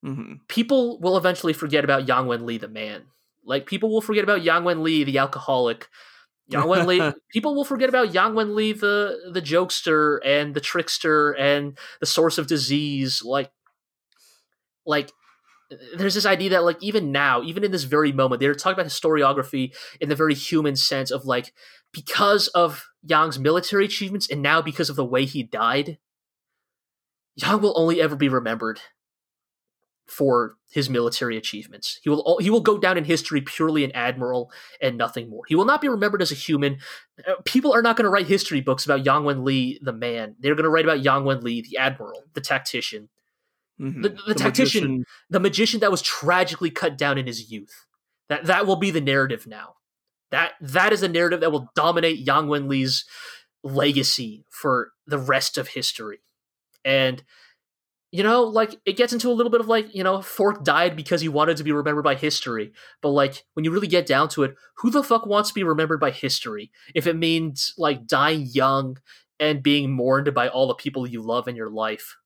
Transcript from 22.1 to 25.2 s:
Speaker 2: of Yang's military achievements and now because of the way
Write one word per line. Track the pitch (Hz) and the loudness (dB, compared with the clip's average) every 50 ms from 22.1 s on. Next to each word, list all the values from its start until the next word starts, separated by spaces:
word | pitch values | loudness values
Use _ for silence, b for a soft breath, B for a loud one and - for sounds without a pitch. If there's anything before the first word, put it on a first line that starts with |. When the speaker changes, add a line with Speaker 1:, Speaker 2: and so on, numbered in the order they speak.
| - - 208 202 202 208 196 - | 0 2 4 4 4 4 2 2
Speaker 2:
of | - - 170 165 143 - - - _ _ | 2 2 2 2 0 -6 -16 -20 _ _
Yang's | _ 151 165 156 156 160 139 131 | _ 0 2 2 2 2 0 -2
military | 131 147 160 180 175 - 202 196 196 | 0 2 2 2 0 0 0 0 0
achievements | 202 208 - 208 190 196 202 - - | 0 -2 -6 -6 -6 -4 -6 -4 -4
and | - 147 139 | -4 -2 0
now | 143 156 165 | 2 2 2
because | 156 156 143 - 165 139 | 2 -2 -4 -4 -4 -4
of | 143 | -2
the | 139 135 | -4 -4
way | 123 123 127 | 0 0 0